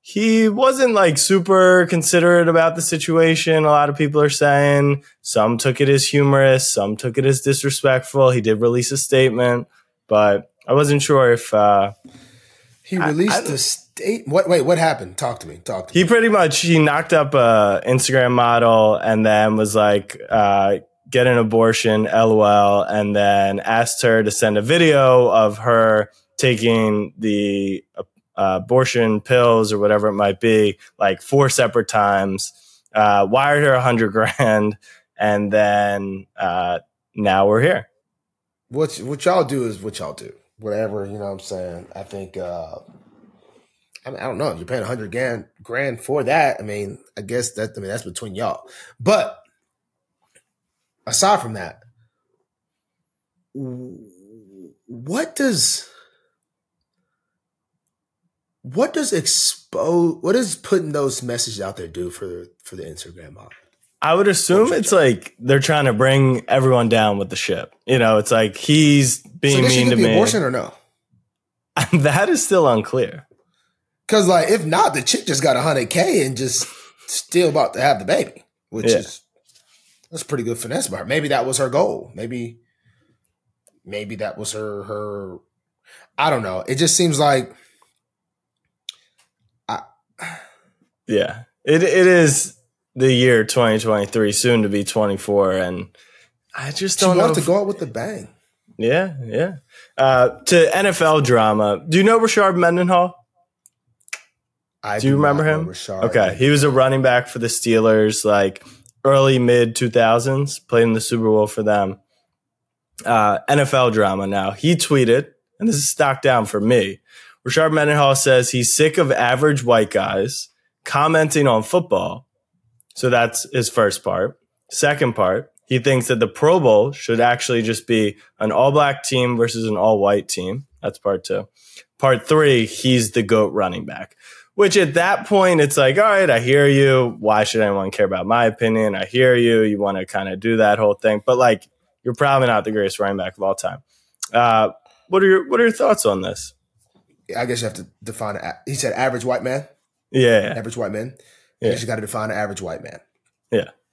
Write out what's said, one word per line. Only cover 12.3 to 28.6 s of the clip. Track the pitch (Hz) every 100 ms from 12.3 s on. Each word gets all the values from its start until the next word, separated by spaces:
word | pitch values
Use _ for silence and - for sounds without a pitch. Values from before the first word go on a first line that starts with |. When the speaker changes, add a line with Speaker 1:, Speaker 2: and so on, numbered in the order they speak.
| _ _ _ _ _
Speaker 2:
He | - 185
Speaker 1:
I, | 160
Speaker 2:
released | 151 202 - 170
Speaker 1:
I |
Speaker 2:
a | 139
state-, | - - _ - 196 226 139
what, | 165 190
wait, | 175
what | 135 170
happened? | 160 135 90 90
Talk | 123 113
to | 82
me. | 78
Talk | - 95 -
to |
Speaker 1:
He | 175
Speaker 2:
me. | 180
Speaker 1:
pretty | 233 226
much, | 208 165 139
he | 170 160
knocked | 151 143 165
up | 165 147
a | 139 117 110 101 98 -
Instagram | 127 - 131 123
model | 123 120 117 117 113 110 107
and | 110 110 110
then | 107 107 107
was | 107 107
like, | 104 104 - - -
uh, | 110 104 98 98 101 - _ _
"Get | 127 123
an | 120
abortion, | 113 113 113 113 113 107 104
L | 110 113
O | 107
L," | 104 104 101 101
and | - 107 104 104
then | 101 101 98 98
asked | - 113 120 -
her | 120 113
to | 107
send | - 110 104
a |
video | 110 165 165 143 131 127 123
of | 113 107 107
her | 120 117 110 107 104 _ _ -
taking | 131 117 117 113 110 104 104 -
the, | 110 104 101 98 98 95 _ -
uh, | 87 _ _ - 98 92